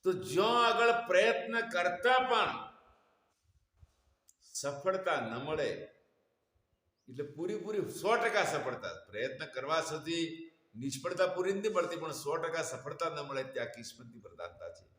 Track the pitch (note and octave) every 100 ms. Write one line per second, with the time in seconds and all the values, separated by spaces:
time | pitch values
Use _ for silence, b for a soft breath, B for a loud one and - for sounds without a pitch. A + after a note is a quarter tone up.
0 | F#3 D#3+ - D#3 A3 A#3+ A#3 A3+ A#3 A3+
1 | - F#3 A3 A#3 A3+ A#3 - F3 F3 F3
2 | A#3+ C4 B3+ A#3 E3+ D3 - - - _
3 | _ _ _ _ _ _ _ _ - _
4 | _ _ _ _ - - C#3 C#3+ F#3 F#3+
5 | F3+ D3 A2+ A#2+ C#3+ D#3 B2 - - _
6 | _ _ _ _ _ _ _ _ _ _
7 | - B2 C#3+ C#3+ F3+ G#3 F#3 G#3+ C3 -
8 | F#3 A#3 A3+ G3+ E3 D3+ B2+ A#2 F#2 E2
9 | - G#2 C3 - D#3 C3 C3+ D#3+ D#3+ D3+
10 | C#3+ E3+ E3 - - _ _ A2 C3+ C3+
11 | F3 F3+ F#3 F3+ F#3 G3 G#3+ F3+ E3+ E3
12 | D#3 C#3+ C#3+ E3 E3 D#3+ D3+ B2 D3 C#3+
13 | E3 D3 C#3 C3+ C3 B2 A#2 A#2+ A2+ -
14 | A#2+ A#2 G2+ E2+ F2 - E2+ - -